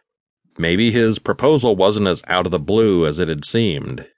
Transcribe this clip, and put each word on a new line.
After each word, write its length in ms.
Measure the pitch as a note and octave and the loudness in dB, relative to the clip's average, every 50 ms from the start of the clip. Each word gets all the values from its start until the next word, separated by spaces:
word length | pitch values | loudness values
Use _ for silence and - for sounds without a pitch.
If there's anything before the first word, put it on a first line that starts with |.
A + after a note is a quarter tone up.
| _ _ _ _ _ _ _ _ _ _ _ - | _ _ _ _ _ _ _ _ _ _ _ -4
Maybe 320 | E2+ E2 F2 F#2 A#2 A#2 | -2 0 2 2 2 2
his 280 | G#2+ A#2+ A2+ A2+ A2 G2+ | 2 2 2 2 0 -2
proposal 580 | _ - G2 - - C#3 D#3 D3 A#2+ A#2+ G#2+ | _ -4 -4 0 2 2 2 2 2 0 2
wasn't 320 | F2+ F#2+ G2 G#2 G#2+ G#2 F#2+ | 4 2 2 2 2 0 0
as 140 | E2+ D2+ - | -2 -2 -4
out 180 | - F2 F#2 F2+ | -2 -2 -2 0
of 80 | F2+ E2 | 0 -2
the 60 | F2 | -4
blue 480 | D2 D2 G2 A2+ A2+ A2 F#2+ F2 E2 | -2 0 0 2 2 2 2 2 2
as 120 | D#2 D2 D#2 | 0 0 -2
it 100 | F2+ D#2+ | -4 -4
had 160 | D#2+ D2 C#2+ | -4 -6 -8
seemed. 600 | - - A2+ A#2 G#2 D#2+ C#2+ C2+ C2 C2 - - - _ | -6 -4 -2 -2 -2 -2 -4 -6 -8 -10 -12 -12 -18 _